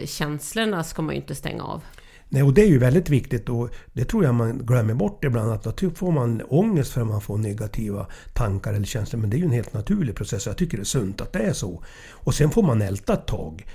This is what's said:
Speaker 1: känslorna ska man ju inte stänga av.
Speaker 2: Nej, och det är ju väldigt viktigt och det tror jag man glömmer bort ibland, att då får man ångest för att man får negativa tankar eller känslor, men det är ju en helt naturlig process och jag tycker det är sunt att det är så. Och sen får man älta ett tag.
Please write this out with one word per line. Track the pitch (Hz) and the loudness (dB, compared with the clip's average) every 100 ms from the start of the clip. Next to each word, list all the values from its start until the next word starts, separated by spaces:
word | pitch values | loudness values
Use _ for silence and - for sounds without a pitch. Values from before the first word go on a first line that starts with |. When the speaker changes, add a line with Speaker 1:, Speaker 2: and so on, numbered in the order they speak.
| 143 | -8
Speaker 1:
känslorna | - 151 147 - 220 220 190 | -4 -4 -4 -6 -2 -2 -2
ska | 165 - | -4 -4
man | 156 143 | -4 -4
ju | |
inte | 139 139 | -6 -8
stänga | - - | -8 -8
av. | - - - - - - - | -8 -10 -12 -20 -20 -20 -4
Speaker 2:
Nej, | 135 | 2
och | 139 | 6
det | 135 | 8
är | 214 | 8
ju | 139 | 8
väldigt | 123 147 180 | 6 4 4
viktigt | 139 - 120 - | 2 2 -4 -2
och | 120 120 - - | -4 -4 -8 -10
det | - 123 | -4 -2
tror | 226 | 2
jag | 160 120 | 4 4
man | 113 127 | 2 -2
glömmer | 117 123 110 | 2 2 4
bort | 117 202 202 | 2 -2 -2
ibland, | 143 117 110 | -2 0 0
att | 107 | -2
då | 113 113 190 | -4 -2 -2
får | 165 185 | -2 0
man | 156 120 117 - | 2 2 -2 0
ångest | 135 226 185 127 | 2 4 2 0
för | - | -2
att | 113 | -2
man | 104 | -2
får | 104 104 | -2 -2
negativa | 110 104 107 - 107 101 - - - | -2 -4 -4 -4 -4 -6 -8 -12 -6
tankar | - 113 98 107 | -2 0 0 -2
eller | 104 101 | -2 -2
känslor, | 117 104 120 | -4 -4 -2
men | 104 | 0
det | 120 | 0
är | |
ju | 180 | 2
en | |
helt | 120 - | 0 -2
naturlig | 110 104 208 139 98 | -4 0 0 0 -4
process | 104 104 - | -6 -6 -4
och | |
jag | - | -2
tycker | 175 104 | -2 -2
det | |
är | 98 | -2
sunt | 139 95 92 | -2 -2 -4
att | - | -6
det | 180 | -2
är | 214 | 0
så. | - 104 85 - - - | 0 -4 -8 -14 -18 -20
Och | - - | -8 -2
sen | - 151 | 2 4
får | 226 | 4
man | 190 117 | 4 4
älta | 101 101 - | 0 -2 -2
ett | 214 - | -2 -2
tag. | 101 78 80 - | -6 -6 -10 -14